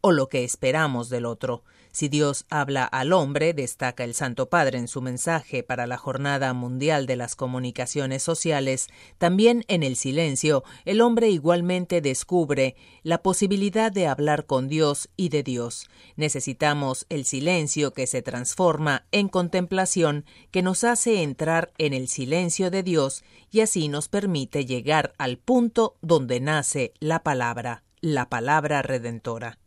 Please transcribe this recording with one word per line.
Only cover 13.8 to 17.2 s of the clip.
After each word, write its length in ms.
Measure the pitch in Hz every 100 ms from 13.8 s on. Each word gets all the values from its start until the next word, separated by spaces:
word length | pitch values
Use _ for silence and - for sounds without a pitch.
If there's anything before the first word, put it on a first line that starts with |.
| 220
de 160 | 196 165
hablar 400 | 135 147 147 -
con 200 | 131 135
Dios 420 | 156 151 143 - -
y 140 | 175
de 140 | 147
Dios. 440 | 131 123 120 - - - - -
Necesitamos 880 | 151 143 139 127 151 147 139 131 -
el 160 | 151